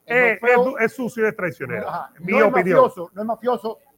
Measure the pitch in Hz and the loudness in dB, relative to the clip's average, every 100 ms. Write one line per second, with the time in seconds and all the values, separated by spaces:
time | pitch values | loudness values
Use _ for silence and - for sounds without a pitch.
0 | - 240 240 208 233 247 254 226 226 - | -2 2 2 2 4 4 4 0 -4 -2
1 | 226 226 220 220 180 - 127 113 107 165 | -6 -2 -2 -2 -6 -6 -8 -8 -6 -8
2 | - - 175 220 214 185 180 175 - 180 | -10 -12 -2 2 4 2 2 4 2 0
3 | 170 196 220 214 240 240 220 - _ | -14 -10 -8 -6 -4 -4 -6 -10 _